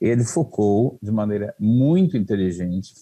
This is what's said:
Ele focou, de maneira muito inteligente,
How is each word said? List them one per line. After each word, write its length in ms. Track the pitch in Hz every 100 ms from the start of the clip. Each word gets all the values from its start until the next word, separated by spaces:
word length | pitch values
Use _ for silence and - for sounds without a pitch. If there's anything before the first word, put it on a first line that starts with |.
Ele 240 | 110 120
focou, 760 | 117 170 151 - 104 101 123 -
de 80 | 104
maneira 440 | 110 104 104 101 -
muito 580 | 107 123 139 180 185 123
inteligente, 760 | 98 101 92 87 90 92 98 -